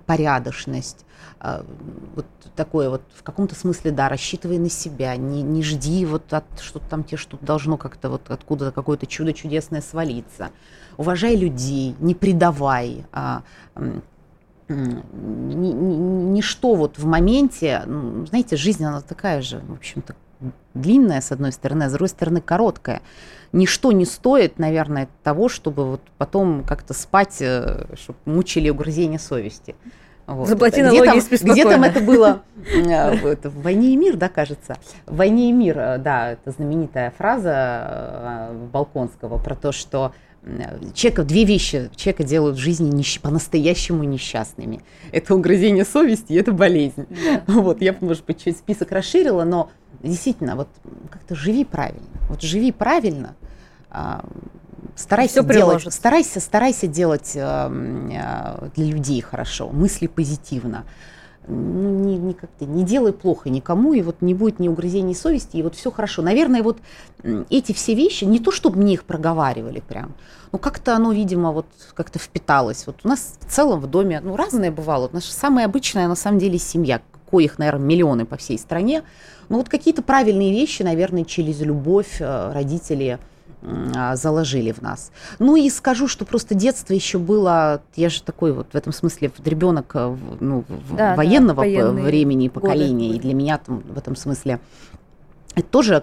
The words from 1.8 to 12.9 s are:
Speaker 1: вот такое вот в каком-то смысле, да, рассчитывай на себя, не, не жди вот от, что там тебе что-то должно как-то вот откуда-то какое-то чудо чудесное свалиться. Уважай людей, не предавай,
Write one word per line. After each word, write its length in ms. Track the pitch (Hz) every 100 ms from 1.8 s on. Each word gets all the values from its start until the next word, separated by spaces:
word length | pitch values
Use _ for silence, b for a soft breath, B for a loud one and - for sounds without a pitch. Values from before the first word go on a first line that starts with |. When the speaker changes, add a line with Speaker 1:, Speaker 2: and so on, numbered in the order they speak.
| 147 - - -
Speaker 1:
вот 100 | - _ - -
такое 340 | 156 160 139
вот 120 | 131 - _
в 60 |
каком-то 300 | - - 196 -
смысле, 360 | 180 165 160
да, 160 | 139 139
рассчитывай 500 | 139 - 180 175 175
на 120 | 170
себя, 460 | - 165 135 131 127
не, 260 | 131 143
не 200 | 143 156
жди 440 | 151 151 135 180 175
вот 260 | 156 -
от, 100 | 151 - -
что 200 | - 151
там 240 | - 156
тебе 140 | 147 156
что-то 260 | - 135 139
должно 300 | 151 143 151
как-то 320 | 135 - 131
вот 200 | 131 -
откуда-то 420 | 123 - 151 135
какое-то 340 | 131 139 147 135
чудо 260 | - 160
чудесное 480 | 151 156 151 151 156
свалиться. 680 | 147 160 160 117 110 - 85 - b b b b
Уважай 380 | 156 180 226 220
людей, 600 | 180 127 131 139 131 131
не 140 | 160
предавай, 880 | 175 196 175 175 143 139 127 120